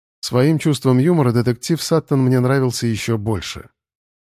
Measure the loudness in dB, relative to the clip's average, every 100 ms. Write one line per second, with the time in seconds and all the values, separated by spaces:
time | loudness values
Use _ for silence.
0 | _ _ -4 2 2 2 0 0 2 2
1 | 2 2 2 2 0 -2 -2 -4 -2 -2
2 | 0 0 2 2 2 0 0 -2 -4 -4
3 | -4 -4 -4 -6 -6 -14 -18 _ _ _
4 | _ _